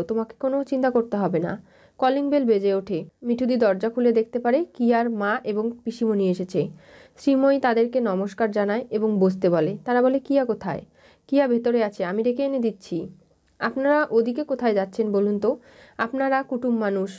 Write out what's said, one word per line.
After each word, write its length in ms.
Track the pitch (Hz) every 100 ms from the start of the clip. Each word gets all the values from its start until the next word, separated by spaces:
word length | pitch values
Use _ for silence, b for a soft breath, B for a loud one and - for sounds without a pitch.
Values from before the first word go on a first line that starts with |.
তোমাকে 320 | 170 226 226 -
কোনো 180 | 269 277
চিন্তা 240 | 269 269 254
করতে 260 | 247 233 208
হবে 220 | 185 170
না।" 140 | 170 202 b b b -
কলিং 260 | 254 269 285
বেল 140 | 285
বেজে 280 | 240 202 196
ওঠে, 240 | 196 196 165 156 _
মিঠুদি 340 | 240 240 247 247
দরজা 320 | 220 190 226
খুলে 220 | 240 240
দেখতে 260 | 226 226 247
পারে 200 | 240 277 349
কিয়ার 320 | - 240 233 240
মা 220 | 214 202 233
এবং 200 | 214 208 226 240
পিসিমণি 460 | 226 233 226 202 190
এসেছে। 300 | 180 185 156 175 B B B B -
শ্রীময়ী 420 | 285 269 277 277
তাদেরকে 380 | 262 226 240 254
নমস্কার 480 | 226 185 202 - 220
জানায় 340 | 208 202 220 262
এবং 280 | 214 220 208
বসতে 280 | 190 185 190
বলে। 240 | 170 156 -
তারা 180 | - 247
বলে, 160 | 254 269
"কিয়া 260 | 269 277
কোথায়?" 380 | 247 208 185 - - b b b _
"কিয়া 200 | 277 269
ভেতরে 340 | 233 240 240
আছে, 200 | 208 208
আমি 160 | 180 202
ডেকে 200 | 240 247
এনে 140 | 277 269
দিচ্ছি।" 380 | 226 190 - 165 185 - _ _ _ -
"আপনারা 480 | 220 262 277 294 302
ওদিকে 320 | 226 226 247
কোথায় 300 | 302 262 240
যাচ্ছেন 320 | 202 190 208 220
বলুন 240 | 202 202 208
তো? 100 | 208 302 B B B -
আপনারা 440 | 226 262 269 269
কুটুম 320 | 269 247 247 233
মানুষ, 340 | 208 196 196